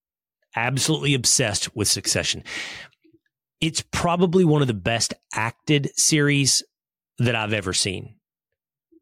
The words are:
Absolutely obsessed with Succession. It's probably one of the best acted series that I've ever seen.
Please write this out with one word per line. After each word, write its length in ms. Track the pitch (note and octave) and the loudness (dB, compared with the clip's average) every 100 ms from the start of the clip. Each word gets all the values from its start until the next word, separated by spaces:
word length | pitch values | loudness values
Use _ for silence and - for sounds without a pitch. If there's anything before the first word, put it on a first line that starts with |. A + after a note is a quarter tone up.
| _ _ _ _ _ - | _ _ _ _ _ -2
Absolutely 580 | A#2+ C3+ C3+ D3+ C#3+ | -2 0 0 0 0
obsessed 600 | C#3 A2+ - A#2 G#2 - - | 0 2 2 0 -2 -6 -2
with 120 | G2+ | -2
Succession. 560 | G2+ - F#2 - - - - - - - _ _ _ _ _ _ - | 0 0 -2 -2 -6 -8 -10 -10 -14 -18 _ _ _ _ _ _ -4
It's 220 | D#3+ - - | -4 -4 -6
probably 520 | - F3 F3 F#3 F#3 | -2 0 2 4 4
one 180 | E3+ D3 | 4 4
of 40 | C3+ | 2
the 60 | |
best 400 | G#2 F2+ A#2 - - - | 0 -2 -2 -2 -6 -10
acted 580 | - A2+ - - D3 C#3 - | -4 -4 -4 0 0 0 -2
series 680 | - D#3 C#3+ C#3+ C3 - - _ _ _ _ - | 0 2 2 2 2 0 -4 _ _ _ _ -2
that 160 | A#2+ A2+ | 0 0
I've 180 | G#2+ | 0
ever 200 | G#2+ F#2 | -2 -2
seen. 400 | E2+ G#2 F#2+ - - _ _ _ _ _ _ _ _ | -2 -2 -4 -10 -20 _ _ _ _ _ _ _ _